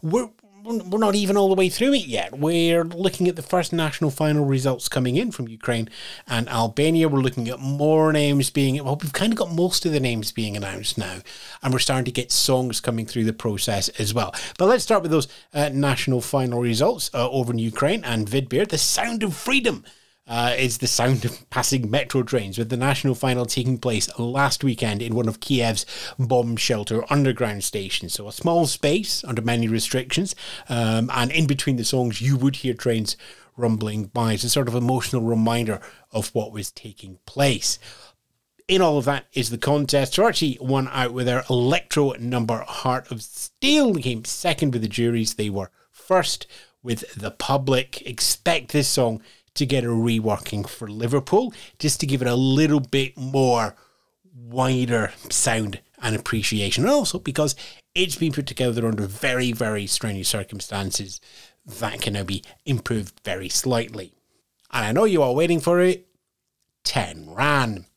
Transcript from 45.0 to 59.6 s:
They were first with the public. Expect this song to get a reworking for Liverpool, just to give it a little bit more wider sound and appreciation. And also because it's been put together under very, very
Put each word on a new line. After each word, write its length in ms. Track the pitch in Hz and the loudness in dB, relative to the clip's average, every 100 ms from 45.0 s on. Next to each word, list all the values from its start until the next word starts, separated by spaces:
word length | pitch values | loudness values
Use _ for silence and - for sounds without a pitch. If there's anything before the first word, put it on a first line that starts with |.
| 117 117 110 | 0 2 -2
They 160 | - 107 | -2 -4
were 200 | 98 92 _ _ | -4 -8 _ _
first 560 | _ - 185 165 - - - - _ | _ 0 2 2 -4 -8 -20 -20 _
with 320 | 123 113 - | -6 -6 -6
the 160 | - 104 | -10 -10
public. 720 | - - 139 135 127 131 - | -6 0 0 2 0 0 -8
Expect 680 | - 123 - - - 165 127 | -12 -4 -2 0 0 0 0
this 160 | 151 135 | 0 0
song 340 | - 123 113 - - _ | 2 2 0 -10 -20 _
to 100 | - | -4
get 200 | 139 139 | 0 0
a 40 | 120 | 2
reworking 800 | 117 117 113 110 101 - 104 98 | 2 2 2 2 -2 -2 -6 -6
for 200 | - 110 | -10 -12
Liverpool, 640 | 104 117 139 135 190 247 - - _ | -6 0 0 2 2 2 -6 -20 _
just 220 | 151 - | -2 -2
to 60 | 147 | 0
give 140 | 135 | 0
it 80 | 123 | 0
a 60 | |
little 460 | 120 131 135 156 151 | 2 4 4 4 4
bit 360 | 127 139 135 135 | 2 0 -2 -4
more 600 | 131 135 131 120 110 - _ _ _ _ 185 | -4 2 4 4 2 -4 _ _ _ _ _
wider 800 | 151 120 123 131 131 123 117 107 - - | -20 -10 0 2 2 2 0 -2 -6 -6
sound 500 | - - 113 107 95 _ _ | 0 0 0 -2 -6 _ _
and 120 | 120 107 | -4 -4
appreciation. 680 | - 113 104 107 101 92 | -2 -2 0 0 0 0
And 80 | 170 | 2
also 280 | 285 226 - | 2 2 -4
because 340 | - 139 151 - - - _ | -6 -2 -2 -2 -10 -20 _
it's 220 | - 185 - | -2 -2 0
been 160 | 165 | -2
put 140 | 143 135 | 0 -6
together 400 | - 127 117 113 | -2 0 0 0
under 200 | 107 98 | 0 -4
very, 460 | 101 143 127 127 | -4 -2 0 0
very 340 | 113 | 0